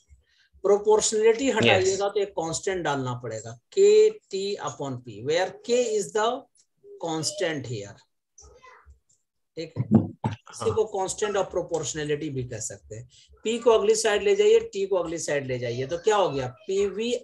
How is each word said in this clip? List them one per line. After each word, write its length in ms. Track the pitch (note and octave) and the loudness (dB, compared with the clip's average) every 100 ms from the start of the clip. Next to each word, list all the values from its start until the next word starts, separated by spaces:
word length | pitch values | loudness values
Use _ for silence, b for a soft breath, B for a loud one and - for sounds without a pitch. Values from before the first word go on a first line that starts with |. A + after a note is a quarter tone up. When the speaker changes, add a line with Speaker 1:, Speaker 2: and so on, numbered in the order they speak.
| _ - _ _ _ _ | _ -20 _ _ _ _
Speaker 1:
प्रोपोर्शनलिटी 880 | G3 G3+ G#3 G#3+ - G#3+ A3 A3 C4+ | 2 2 4 2 2 2 4 4 2
हटाइएगा 540 | A3 A3+ G3 F#3 F#3+ | 4 4 6 4 0
Speaker 2:
Yes। 100 | G3+ | -2
Speaker 1:
तो 60 | G#3 | -2
एक 80 | G3 | -4
कांस्टेंट 560 | - E3 D#3 - F#3 | -4 -6 -4 -4 -4
डालना 300 | D#3 C#3 B2+ | -2 -4 -4
पड़ेगा, 440 | B2 B2 A2 A2+ A2+ _ - | -6 -8 -10 -12 -16 _ 4
K 320 | G3+ G#3+ G#3+ G#3+ _ | 6 8 6 2 _
T 220 | F#3+ G3 G3+ | -8 -6 -6
upon 320 | - - C#3 | -8 -8 -8
P, 320 | B2 B2 G2+ | -8 -10 -8
where 280 | B2 E3 F#3 - - | -2 0 -2 -4 0
K 0 | |
is 340 | A#3+ A#3+ G#3+ F3+ G#3+ | 0 2 -2 -2 0
the 260 | A3 C4 - _ _ _ - - E3+ | 0 -2 -10 _ _ _ -20 -10 -6
constant 560 | D#3+ D#3 G3+ F3 D3+ | -4 -4 -4 -4 -4
here। 320 | A#2+ A#2 G2 - _ _ _ _ - B4 B4+ - - - _ _ _ _ _ - | -8 -10 -10 -16 _ _ _ _ -20 -20 -20 -20 -20 -20 _ _ _ _ _ -14
ठीक 180 | D#3+ - | -10 -8
है, 60 | - G#2+ - - - | 2 2 2 -4 -8
इसी 380 | - - - | -8 -12 -6
Speaker 2:
हाँ। 100 | A3+ | -2
Speaker 1:
को 180 | A3 G#3 G3 | -2 -2 -4
constant 380 | F#3 - G#3 G3+ | -6 -4 -2 -2
of 100 | F#3 | -2
proportionality 840 | F#3 E3 E3 D3+ D#3 D3 D3 D#3 | -4 -4 -4 -4 -6 -4 -4 -4
भी 160 | C3 | -8
कह 140 | B2 A2+ | -8 -10
सकते 380 | - G2 - G#2+ | -12 -14 -16 -16
हैं। 140 | B2 b b _ G#3+ | -16 b b _ -4
P 160 | A#3 | 2
को 80 | A#3 | 4
अगली 240 | A3 G3+ | 4 4
साइड 280 | G#3+ A3+ F3 | 2 2 2
ले 140 | G3+ G3 | 2 4
जाइए, 340 | G#3 A3+ A3+ G3+ | 6 6 4 -4
T 120 | G3 | -2
को 80 | F#3+ | -2
अगली 220 | E3 E3 | -2 -6
साइड 280 | - D3 B2+ | -4 -4 -4
ले 120 | B2+ | -4
जाइए, 280 | A#2+ A#2+ C3 | -4 -4 -6
तो 120 | E3+ | -2
क्या 180 | G#3+ G#3 | 2 2
हो 140 | E3+ | 2
गया? 180 | C#3 B2+ | -2 -6
पीवी 760 | - - F#3+ G3+ F#3 A#3 B3 | -10 -6 -2 -2 -2 -4 -4